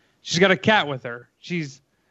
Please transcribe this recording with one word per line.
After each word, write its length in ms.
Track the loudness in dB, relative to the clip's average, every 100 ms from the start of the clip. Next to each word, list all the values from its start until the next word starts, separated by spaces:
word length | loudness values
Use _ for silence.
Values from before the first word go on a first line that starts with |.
| _ _
She's 180 | -8 2
got 100 | 4
a 40 | 4
cat 300 | 2 2 0
with 160 | -6
her. 240 | -10 -14 -18 _
She's 420 | -8 -8 -8 -14 _ _ _